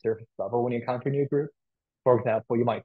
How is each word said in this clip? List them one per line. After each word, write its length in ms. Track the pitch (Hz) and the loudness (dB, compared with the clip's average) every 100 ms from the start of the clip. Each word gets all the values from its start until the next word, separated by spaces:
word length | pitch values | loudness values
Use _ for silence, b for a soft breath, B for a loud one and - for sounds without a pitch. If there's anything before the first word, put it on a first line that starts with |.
surface 260 | 113 113 - - | -4 -4 -6 -10
level 260 | 98 120 | -4 -2
when 100 | 120 | 0
you 60 | 120 | -2
encounter 300 | 117 123 143 | -4 -4 -2
a 20 | |
new 160 | 139 139 | 0 0
group. 240 | 143 151 - _ _ _ _ | 0 -2 -8 _ _ _ _
For 140 | - 123 | 4 4
example, 400 | 113 - - 117 | 4 -2 0 0
you 80 | 120 | 0
might 180 | 110 | -2